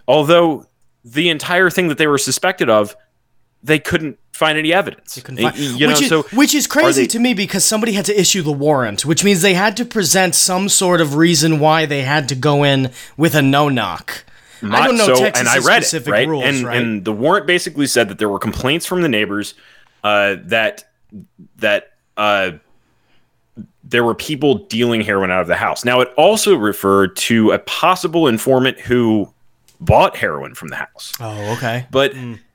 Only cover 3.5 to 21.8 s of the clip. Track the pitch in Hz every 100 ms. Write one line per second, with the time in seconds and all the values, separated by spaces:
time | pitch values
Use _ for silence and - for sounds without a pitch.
3.5 | _ - 156 - 180 156 120 _ - 156
4.5 | 156 156 175 190 - - - - 127 131
5.5 | - 143 123 151 151 277 160 143 214 285
6.5 | 294 - 277 330 269 240 233 240 208 196
7.5 | 196 - 220 214 202 196 208 180 196 151
8.5 | 143 147 143 117 101 135 156 196 196 196
9.5 | 180 208 208 240 226 175 190 185 - -
10.5 | 185 196 - 185 175 156 143 170 160 160
11.5 | 156 151 160 156 143 131 147 135 135 151
12.5 | 143 143 135 131 - - - 160 151 135
13.5 | 139 147 131 101 80 - - - - -
14.5 | - 104 120 262 240 208 127 - 123 123
15.5 | 131 131 233 - 160 139 104 147 151 127
16.5 | 139 123 120 117 107 95 107 139 202 160
17.5 | 180 180 147 139 123 113 98 107 98 113
18.5 | - 127 160 - 180 165 107 104 101 101
19.5 | - _ _ _ _ 104 104 101 92 87
20.5 | 113 110 - - _ _ 104 - _ 180
21.5 | - 107 101